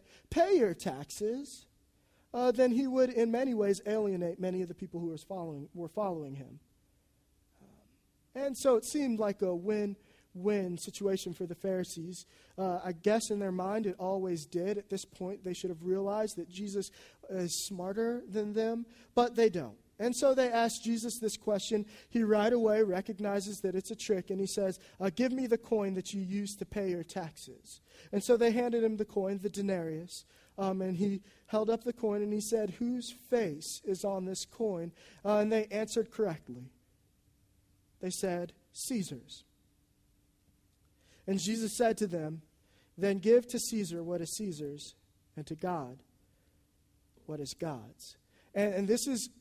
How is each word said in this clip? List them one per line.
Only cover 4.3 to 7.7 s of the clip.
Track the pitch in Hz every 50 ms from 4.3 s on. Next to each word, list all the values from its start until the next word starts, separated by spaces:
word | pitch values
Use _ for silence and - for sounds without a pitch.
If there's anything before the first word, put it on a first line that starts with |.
| 180 185
many | 185 185 180 185
of | 185 170
the | 180
people | - 196 175 - 170
who | 170 170
was | 160 151 -
following, | - 196 185 170 165 151 143 143 - -
were | 175 170 156
following | - 214 208 190 175 160 151 135 135
him. | 139 131 123 123 147 _ _ _ _ _ _ _ _ _ _ _ _ _ _ _ _ _ _ _ _
Um, | - -